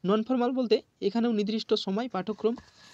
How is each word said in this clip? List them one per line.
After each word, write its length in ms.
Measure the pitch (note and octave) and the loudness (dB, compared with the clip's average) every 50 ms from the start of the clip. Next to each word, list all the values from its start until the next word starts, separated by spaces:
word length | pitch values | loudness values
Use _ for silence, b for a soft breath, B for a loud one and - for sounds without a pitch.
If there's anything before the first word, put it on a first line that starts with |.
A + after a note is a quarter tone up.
| - | 2
নন 180 | F3 G#3 A3 | 2 2 2
ফর্মাল 300 | A3 - C4 B3 A#3+ B3 | 2 0 0 0 2 0
বলতে 300 | C4 C4 B3+ G#3 G#3+ C4+ - _ _ _ | 0 0 2 2 2 2 0 _ _ _
এখানেও 320 | - G3+ F#3+ A#3 A3+ A#3+ | -4 0 0 2 0 2
নির্দিষ্ট 420 | A3+ G#3 G#3 G3 G#3+ A3 A3 - A3 | 2 0 0 0 -2 -4 0 0 0
সময়, 340 | G#3 - G3+ G3 G#3 B3 B3+ | 0 0 -2 -2 -2 -4 -4
পাঠ্যক্রম 480 | - F#3 F3+ A3 G#3 - - A3 A#3+ - B B B B B B | -6 -6 -4 -4 -6 -2 -2 -2 -2 -2 B B B B B B